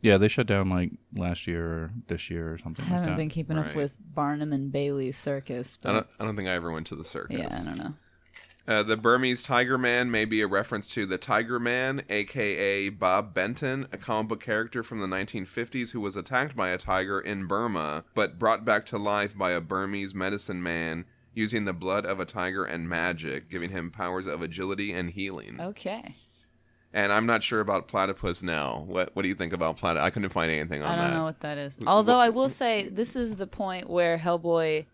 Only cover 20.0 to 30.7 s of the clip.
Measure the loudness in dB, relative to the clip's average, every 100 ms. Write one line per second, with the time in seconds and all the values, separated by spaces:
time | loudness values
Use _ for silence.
20 | -6 -4 -2 -2 -4 -4 -2 -2 -2 -4
21 | -8 _ _ -4 -2 0 -2 -4 0 0
22 | 0 -4 -4 -2 -2 -2 -4 -4 -2 0
23 | 0 -2 -4 -6 -6 -8 -6 -6 -8 -6
24 | -4 -4 -4 -4 -6 -6 -6 -4 -4 -4
25 | -6 -6 -8 -8 -12 -10 -10 -8 -8 -8
26 | -12 -18 _ _ _ _ _ _ _ 0
27 | 4 4 4 2 2 0 2 0 0 0
28 | 0 0 -2 -2 -2 -2 0 -4 -2 -2
29 | 0 0 -2 0 -2 0 0 0 0 2
30 | 2 2 -2 0 0 0 0